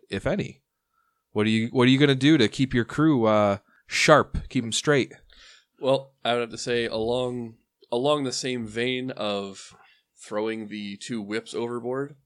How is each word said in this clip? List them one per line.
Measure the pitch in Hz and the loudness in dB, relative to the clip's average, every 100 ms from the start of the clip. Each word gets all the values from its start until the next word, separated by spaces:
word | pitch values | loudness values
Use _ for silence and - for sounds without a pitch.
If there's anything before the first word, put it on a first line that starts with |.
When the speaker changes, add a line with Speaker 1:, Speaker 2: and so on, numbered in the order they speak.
| - | -6
Speaker 1:
if | 98 131 | -6 -4
any? | 196 - - _ _ _ _ _ _ _ | -4 -6 -12 _ _ _ _ _ _ _
What | 107 107 | -2 0
are | |
you, | 110 117 | 2 0
what | 131 | 2
are | 123 | 4
you | 131 | 6
gonna | 143 131 | 4 4
do | 139 160 | 4 4
to | 107 | 4
keep | - 131 | 2 -2
your | 123 113 | 0 -2
crew, | - 156 135 110 | 2 2 4 4
uh, | 107 104 98 _ _ - | 4 2 0 _ _ -8
sharp, | - - 147 - - - | 0 6 6 6 -2 -4
keep | 131 | -4
'em | 117 | -2
straight? | - - 143 - - _ - - - _ - | -2 2 2 0 -6 _ -20 -20 -20 _ -6
Speaker 2:
Well, | 131 135 135 _ 117 | 0 0 -2 _ -2
I | |
would | 120 | -2
have | 117 | -2
to | 113 | -6
say | 127 120 117 | -4 -2 -2
along, | 110 110 123 127 123 117 113 _ _ _ | -2 -2 -2 -4 -6 -10 -14 _ _ _
along | 120 139 147 131 | -2 0 0 -2
the | |
same | 120 135 123 110 | -4 -6 -6 -6
vein | 110 123 127 127 | -4 -4 -4 -6
of | - 104 101 98 95 - - _ _ _ _ | -6 -4 -4 -6 -12 -20 -20 _ _ _ _
throwing | - 107 110 110 107 | -10 -6 -4 -6 -8
the | 107 101 101 | -10 -10 -12
two | - 117 | -10 -8
whips | 101 110 - | -6 -6 -6
overboard | - 117 120 117 131 143 147 | -6 -6 -6 -6 -6 -8 -12